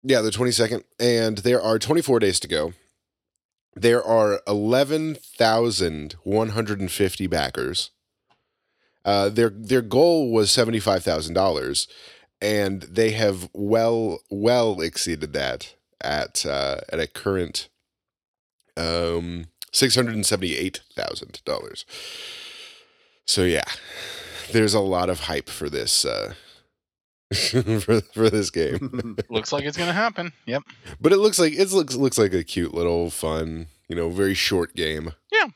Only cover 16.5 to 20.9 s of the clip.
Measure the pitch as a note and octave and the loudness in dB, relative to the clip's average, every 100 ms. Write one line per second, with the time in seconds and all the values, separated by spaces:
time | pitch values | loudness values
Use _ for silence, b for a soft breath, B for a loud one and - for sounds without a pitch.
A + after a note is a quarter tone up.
16.5 | C#2 C#2 C#2 - E2 D#2 - G2+ F#2+ E2+ | -2 -2 -6 -6 -6 -4 -4 -4 -2 -4
17.5 | - - _ _ _ _ _ _ _ _ | -6 -10 _ _ _ _ _ _ _ _
18.5 | _ _ - E2 E2+ E2+ E2+ F2 F2 E2 | _ _ -6 -4 -2 -2 -2 -4 -10 -12
19.5 | _ - - C3+ B2 A#2+ A2 G2 G2+ F#2 | _ -4 0 2 2 2 -2 -2 -2 -2
20.5 | C2+ F2+ - _ | -2 -4 -8 _